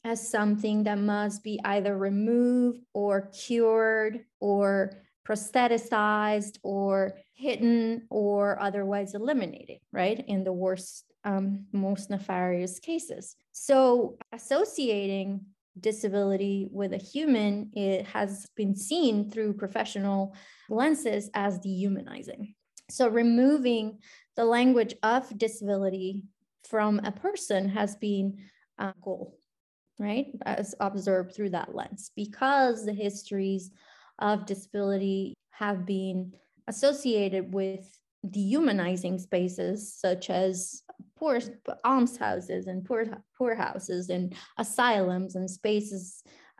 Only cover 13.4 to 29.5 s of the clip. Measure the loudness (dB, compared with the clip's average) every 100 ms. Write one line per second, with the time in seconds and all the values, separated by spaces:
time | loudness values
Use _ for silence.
13.4 | _ -12 4 6 8 6 2 -4 -16 -16
14.4 | -2 0 0 0 0 0 0 -2 -4 -6
15.4 | -10 _ _ -4 -4 -2 -2 0 2 2
16.4 | 0 -2 -4 -4 -4 -4 -6 -2 2 4
17.4 | 4 0 -4 -2 0 0 -2 -2 -2 -4
18.4 | -12 -4 -2 -2 -2 2 2 2 -2 -2
19.4 | -4 -2 -4 -4 -4 -4 -2 0 -2 -8
20.4 | -20 -20 -6 0 2 2 0 -2 -4 -2
21.4 | -2 -2 -4 -2 -2 -2 -6 -14 -14 -12
22.4 | -14 _ _ -20 -16 0 2 4 6 6
23.4 | 6 6 4 0 -2 -8 -20 -20 _ 0
24.4 | 4 6 6 6 2 0 2 2 0 -2
25.4 | -2 -2 -2 0 0 -2 -4 -6 -10 _
26.4 | _ _ -4 0 2 2 -2 -4 -4 -4
27.4 | -2 0 0 0 -2 -2 -2 0 -2 -4
28.4 | -16 _ _ -8 -8 -8 -8 -8 -10 -16
29.4 | _